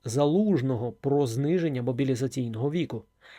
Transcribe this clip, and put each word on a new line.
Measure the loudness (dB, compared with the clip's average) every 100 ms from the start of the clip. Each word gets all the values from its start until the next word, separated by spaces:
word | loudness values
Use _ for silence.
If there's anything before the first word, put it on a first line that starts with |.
Залужного | -4 2 4 4 4 2 2 -2 -4
про | -4 0 2 2
зниження | 0 0 0 0 -2
мобілізаційного | -2 -2 0 0 -2 -4 -4 -2 -2
віку. | -2 -4 -6 -12 _ -20